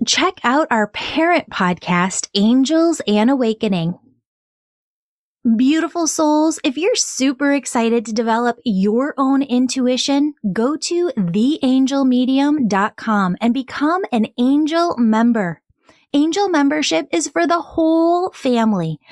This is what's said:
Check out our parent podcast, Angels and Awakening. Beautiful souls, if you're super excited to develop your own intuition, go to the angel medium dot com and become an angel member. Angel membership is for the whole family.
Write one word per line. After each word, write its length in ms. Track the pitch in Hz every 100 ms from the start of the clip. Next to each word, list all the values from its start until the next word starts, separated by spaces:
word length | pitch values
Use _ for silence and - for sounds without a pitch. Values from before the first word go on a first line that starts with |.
| 233
Check 360 | - 339 -
out 240 | 240 269 320
our 180 | 226 214
parent 600 | - - 277 330 349 -
podcast, 800 | - 180 180 - 175 185 - - 202
Angels 640 | 214 254 269 320 330 320 -
and 220 | 208 226
Awakening. 680 | 277 233 220 220 190 165 180 _ _ _ _ _ _ _ _ _ _ _ _ _ _ 240 226
Beautiful 500 | 262 320 320 349 311
souls, 520 | - 302 302 320 311
if 140 | 311 262
you're 180 | 370 480
super 580 | - - 262 262 285
excited 520 | 277 - 247 226 233 233
to 80 |
develop 460 | 220 226 226 240 240 247
your 480 | 190 196 226 285 -
own 240 | 269 269
intuition, 920 | 277 247 254 269 247 254 - 277 294 285 214
go 240 | 180 240 311
to 360 | - 349 349 -
the 420 | 175 180 240 311
angel 400 | 262 262 262 277
medium 640 | 269 247 254 269 285 302 226
dot 280 | 190 214 -
com 400 | - 208 190 175
and 140 | 233
become 500 | 247 247 - 294 359 403
an 160 | 240 214 -
angel 580 | 247 285 302 330 339 240
member. 640 | 233 220 240 226 180 165 _ _ _ _ _
Angel 340 | 285 311 330 403
membership 600 | 320 277 302 294 320 339
is 180 | 339 294
for 180 | - 339
the 140 | 339
whole 680 | - - 320 330 330 349 359
family. 680 | - 269 240 220 202 160 151 -